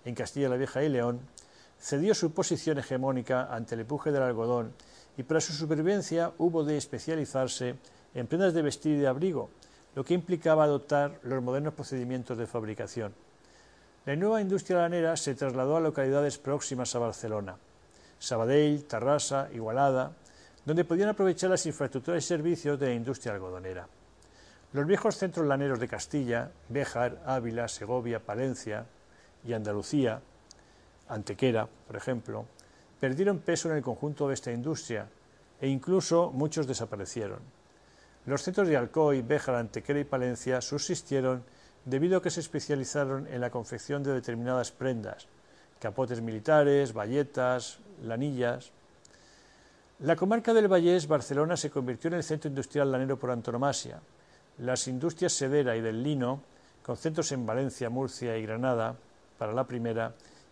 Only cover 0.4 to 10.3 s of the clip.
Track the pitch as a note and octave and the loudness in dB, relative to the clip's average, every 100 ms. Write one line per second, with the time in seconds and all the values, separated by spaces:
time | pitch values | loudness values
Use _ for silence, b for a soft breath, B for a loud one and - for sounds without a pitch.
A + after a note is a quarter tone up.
0.4 | C3+ B2+ C3 C3 D#3 B2+ A#2+ B2 C3+ B | 0 2 0 0 2 2 0 -2 -8 B
1.4 | B B B - - C#3+ G3 G#3 E3 D#3+ | B B B -16 -4 2 2 2 2 0
2.4 | - D#3+ E3 C#3+ - C3 C3+ B2+ A#2+ B2+ | 0 0 0 -2 -2 -2 0 -2 0 0
3.4 | B2+ A#2 A2+ A#2 A2+ D3 D#3 C#3 B2+ A2+ | 0 -6 -6 -6 -4 -4 0 2 2 2
4.4 | A2+ A#2+ A#2 - B B B - B2 D#3 | 2 0 -2 -8 B B B -10 0 0
5.4 | D3+ D3 D#3 D#3 E3 G3+ - E3 E3+ - | 0 -4 0 2 2 0 0 0 0 2
6.4 | F3 E3 D3 D3 - B2 D#3+ D#3+ C#3 C3 | 2 2 2 0 -2 -6 -4 -2 -2 0
7.4 | B2+ - B2+ B2 B B B C3 A#2 E3 | -2 -2 -4 -6 B B B -8 -2 2
8.4 | F#3+ E3 D3 - D#3 D3 C3+ C3 F#3 C#3 | 4 4 0 0 0 4 2 2 0 -2
9.4 | G2+ - B B B C#3 C3 F3 - | -6 -12 B B B -6 0 0 0